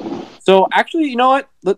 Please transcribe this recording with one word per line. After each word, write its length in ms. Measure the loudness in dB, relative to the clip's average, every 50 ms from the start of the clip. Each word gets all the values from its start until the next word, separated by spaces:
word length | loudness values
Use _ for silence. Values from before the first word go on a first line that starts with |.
| -12 -12 -12 -12 -14 -16 -20 -4
So 260 | 0 2 4 4 2 2
actually, 380 | 0 -2 -2 -2 -4 -4 -4 -2
you 60 | 0
know 120 | 0 2 2
what? 200 | 2 0 -2 -8 _ _
Let, 140 | -4 -4 -4